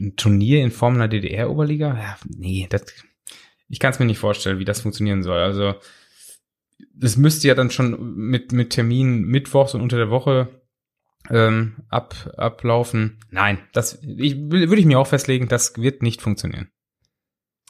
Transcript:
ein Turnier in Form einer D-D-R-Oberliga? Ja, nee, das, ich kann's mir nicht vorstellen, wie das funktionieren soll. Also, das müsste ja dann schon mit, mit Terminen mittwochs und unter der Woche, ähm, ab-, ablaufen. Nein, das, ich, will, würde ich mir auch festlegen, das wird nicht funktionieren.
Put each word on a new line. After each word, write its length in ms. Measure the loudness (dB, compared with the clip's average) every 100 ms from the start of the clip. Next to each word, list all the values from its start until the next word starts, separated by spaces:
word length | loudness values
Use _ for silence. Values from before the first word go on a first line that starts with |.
| -8
ein 40 | 0
Turnier 460 | 2 4 4 4
in 80 | 2
Form 220 | 0 0
einer 120 | 2 0
D-D-R-Oberliga? 840 | -2 -4 -4 -2 -2 -2 -2 -2
Ja, 220 | -4 -8 -12 -14
nee, 400 | -10 -6 -6 -4
das, 160 | -6 -6 -16 -20 _ -20 -20 -20 _ -18
ich 100 | -4
kann's 200 | -2 0
mir 60 | 0
nicht 120 | 0
vorstellen, 400 | -2 -2 -4 -4
wie 60 |
das 160 | -4 -4
funktionieren 420 | -6 -4 -2 -2
soll. 160 | -2 0
Also, 360 | 0 0 -2 -4 -12 -20 _ _ -20 -20 _ _ _ _ -20
das 240 | -4 0 4
müsste 300 | 4 4 4
ja 80 |
dann 160 | 4 2
schon 460 | 0 -2 -2 -8 -8
mit, 360 | -2 -2 0
mit 180 | 0 0
Terminen 520 | 0 0 2 2 0
mittwochs 500 | 0 0 2 2 2
und 60 | 0
unter 140 | -2 -2
der 140 | 0
Woche, 380 | 0 2 0 0 -8 _ _ _ _ _ _ -2
ähm, 460 | 2 4 2 -2 -6 -6
ab-, 440 | -6 -6 -12 -16 -6
ablaufen. 840 | -6 -2 0 0 0 -2 -2 -6 -8
Nein, 280 | 0 0 0 -4
das, 260 | -4 -4 -6
ich, 320 | -14 -4 -2 -2
will, 320 | -2 0 4
würde 120 | 6
ich 60 | 6
mir 120 | 6
auch 80 | 4
festlegen, 420 | 0 0 -2 0
das 280 | 0 -2 -2
wird 260 | -4 -2
nicht 180 | -4 -2
funktionieren. 480 | -4 -4 -6 -8 -12 _ _ _ _ _ _ _ _ _